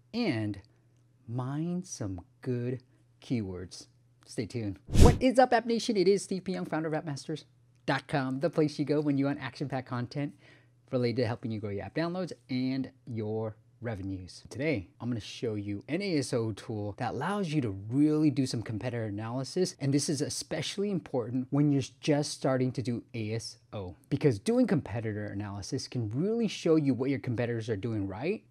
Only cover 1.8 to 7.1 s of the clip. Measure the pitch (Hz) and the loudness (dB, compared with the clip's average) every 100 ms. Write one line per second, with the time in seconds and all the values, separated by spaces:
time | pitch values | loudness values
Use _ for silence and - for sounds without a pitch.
1.8 | 175 - 107 95 - _ 127 123 120 127 | -6 -8 -6 -8 -12 _ -6 -2 -2 -4
2.8 | - _ _ _ - 123 95 90 92 - | -8 _ _ _ -4 -2 -2 -6 -10 -14
3.8 | - _ _ _ - - 107 120 107 92 | -20 _ _ _ -10 -6 -4 -4 -4 -6
4.8 | - - - - 254 240 254 233 240 233 | 4 10 10 10 6 6 6 6 2 0
5.8 | - 208 180 202 - 190 185 180 160 156 | 2 4 4 4 2 -6 -4 -6 -4 -2
6.8 | 160 151 160 | -2 -2 -4